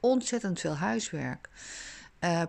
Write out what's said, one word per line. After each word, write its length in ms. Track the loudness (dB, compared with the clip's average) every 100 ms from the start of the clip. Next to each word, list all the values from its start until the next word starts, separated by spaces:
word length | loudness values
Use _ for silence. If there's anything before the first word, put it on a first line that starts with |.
ontzettend 600 | 4 4 2 -2 0 0
veel 160 | 0 0
huiswerk. 720 | 0 0 -2 -4 -4 -6 -12 -18 -14 -12 -14 -16 -18 -2
Eh, 180 | 2 2